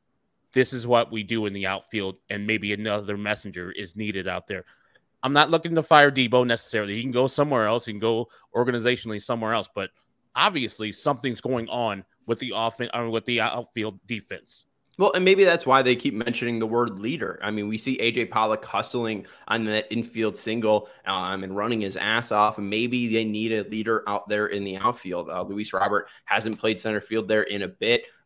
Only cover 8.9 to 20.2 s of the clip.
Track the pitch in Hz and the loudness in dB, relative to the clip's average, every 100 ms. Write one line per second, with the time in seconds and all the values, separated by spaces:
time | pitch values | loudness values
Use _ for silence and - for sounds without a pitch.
8.9 | 123 117 104 - 117 110 113 - - 95 | 0 -2 -8 -4 -4 0 -2 -2 -6 -8
9.9 | _ _ _ _ 127 196 170 113 - 107 | _ _ _ _ 0 2 2 -4 -4 -8
10.9 | - 147 131 131 113 120 127 113 120 113 | -4 -2 0 -2 -4 -2 -2 -2 -2 -2
11.9 | 98 - _ - 117 127 101 113 - 120 | -2 -8 _ -4 -4 -4 -2 -2 -2 -4
12.9 | 117 117 113 113 117 110 117 - 120 107 | -4 -2 -2 0 0 0 -2 -6 -6 -6
13.9 | 95 - 110 - 95 - - - _ _ | -8 -10 -10 -10 -14 -16 -20 -20 _ _
14.9 | - 196 180 185 190 185 170 131 131 127 | 0 2 4 6 8 6 6 6 6 6
15.9 | 123 143 104 120 120 120 117 113 117 120 | 2 0 -2 -4 -4 -2 -2 0 2 0
16.9 | 95 110 139 113 - 104 107 104 110 135 | -2 -6 -4 -6 -6 -4 -4 -2 -4 -4
17.9 | 131 117 120 110 110 110 107 - 104 113 | 0 0 0 0 2 2 2 -2 -4 -2
18.9 | 123 117 104 - - - 113 110 107 - | -2 -2 -4 -8 -14 -4 -2 0 -2 -2
19.9 | 113 113 113 | -4 -4 -2